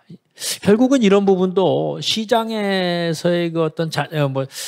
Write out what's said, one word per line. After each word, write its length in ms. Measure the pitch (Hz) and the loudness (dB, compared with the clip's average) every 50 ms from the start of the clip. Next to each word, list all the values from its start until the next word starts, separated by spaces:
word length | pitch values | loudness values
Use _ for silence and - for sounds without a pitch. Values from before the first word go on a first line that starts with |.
| _ - 165 - _ _ _ - - - - - | _ -20 -20 -20 _ _ _ -10 -8 -8 -8 -2
결국은 400 | - 185 214 220 254 254 277 262 | 2 2 4 4 4 4 4 4
이런 240 | 220 190 196 202 196 | 4 4 4 4 4
부분도 760 | 196 190 180 185 185 180 196 185 147 131 147 156 151 147 160 | 4 2 2 2 0 0 2 2 2 2 0 -2 -4 -6 -6
시장에서의 1500 | 143 - - 220 220 202 240 226 226 226 220 214 202 196 196 190 180 175 175 170 170 170 160 - - 175 175 175 170 170 160 | -4 -4 -4 -4 -2 0 0 0 0 -2 -4 -4 -2 -2 -2 -2 -2 -2 -2 -2 -2 -4 -4 -2 -2 0 0 0 -2 -2 -2
그 100 | 165 160 | -2 -2
어떤 260 | 156 - - 165 160 | -2 -2 -4 -6 -4
자-, 180 | - 147 143 - 160 | -4 -6 -6 -4 -2
어, 140 | 151 143 139 | -2 -2 -2
뭐, 160 | 131 135 135 - - - - | -2 -4 -6 -6 -10 -12 -14